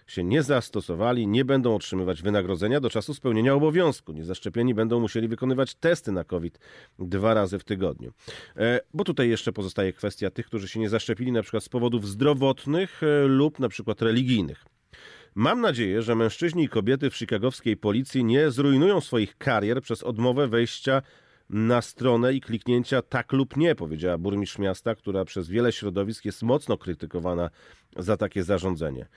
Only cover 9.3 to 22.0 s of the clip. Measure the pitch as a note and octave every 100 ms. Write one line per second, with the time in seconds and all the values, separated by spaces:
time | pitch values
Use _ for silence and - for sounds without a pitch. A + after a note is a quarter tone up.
9.3 | A2 - - F#2+ - F#2+ - G#2 - G2
10.3 | - - A2+ G2 A2 A2 A2 - A2 B2+
11.3 | A#2 G#2 A2 - B2+ A#2+ A#2+ G2+ G2 C#3
12.3 | C#3 C3+ C3 - D#3+ F#3 - D3+ D3 C#3
13.3 | C3+ D3+ D3+ B2 - A2 G#2 A2+ A2+ B2+
14.3 | A#2+ D#2 - _ _ _ - - - -
15.3 | - B2+ A#3+ A3+ B2 G#2 G#2 A2+ A2+ A2+
16.3 | - E3+ E3+ D3 A2+ G2+ C3+ C#3+ - A2+
17.3 | G#2+ A#2+ - A#2 G#2 G#2 G#2+ C3+ C3 A#2
18.3 | B2+ D#3 B2 C#3+ C3+ F3+ F#3+ - A#2+ G#2
19.3 | - - A2+ G#2 B2+ - A2+ - A2 B2
20.3 | B2+ C#3 A#2 A#2 - - C3+ - _ _
21.3 | _ - G#2 A2 A#2+ - -